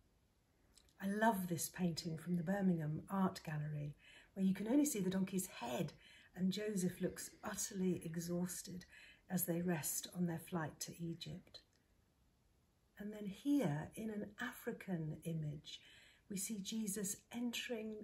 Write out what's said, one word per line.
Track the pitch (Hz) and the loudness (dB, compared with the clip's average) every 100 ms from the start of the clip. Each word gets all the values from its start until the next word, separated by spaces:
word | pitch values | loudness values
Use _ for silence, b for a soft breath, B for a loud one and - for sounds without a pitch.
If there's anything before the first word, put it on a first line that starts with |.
| _ _ _ _ _ _ _ - - - | _ _ _ _ _ _ _ -20 -20 -4
I | 196 | -2
love | 208 220 196 175 | 6 6 6 2
this | 165 - | 0 -2
painting | - 180 160 180 160 | 0 2 2 -2 -4
from | - 175 | 0 0
the | |
Birmingham | 165 202 190 165 151 156 - | 2 4 4 4 2 -2 -2
Art | 196 185 185 - | 2 2 2 -4
Gallery, | 151 151 151 147 - B B B | -2 -2 -2 -4 -8 B B B
where | - 190 | 2 2
you | |
can | 190 208 | 2 4
only | 285 294 | 6 6
see | 208 | 4
the | 185 | 2
donkey's | 190 185 185 - | 2 2 0 -2
head | - 143 175 151 B B B B - | -4 -4 0 -2 B B B B 0
and | 190 | 2
Joseph | 196 214 202 180 - | 2 0 2 0 2
looks | 180 - - - | -2 -2 -10 -10
utterly | 214 202 - 196 185 165 170 | -8 -4 -4 0 2 2 0
exhausted | 165 170 175 180 - - 180 - B B B - | -4 -2 0 0 -4 -8 -10 -12 B B B -2
as | 185 - | 0 2
they | 170 | 2
rest | 175 160 - - - 180 | 2 2 0 -2 -4 0
on | 175 | 0
their | 165 | 0
flight | - 175 151 - | -2 -2 -2 -4
to | - - | -8 -6
Egypt. | 170 165 156 175 - - - _ _ _ _ _ _ _ _ _ _ _ _ - | -6 -6 -8 -10 -12 -20 -20 _ _ _ _ _ _ _ _ _ _ _ _ -10
And | 208 | -8
then | 214 208 | -6 -6
here, | 185 285 285 190 147 - - | -2 4 6 6 2 -2 -4
in | 220 | -4
an | 208 208 - | -4 -6 -6
African | 247 - - 226 - 175 156 151 | -6 -4 -6 -4 -2 -2 -2 -4
image, | 165 165 151 147 - - B B B B - | -4 -2 -2 -6 -10 -14 B B B B -8
we | 190 | -4
see | - 214 | -2 -4
Jesus | 190 226 214 202 190 - - | -4 -2 -2 -2 -2 -4 -8
entering | 240 240 226 - 233 220 214 | -4 -2 -2 -2 -2 -4 -6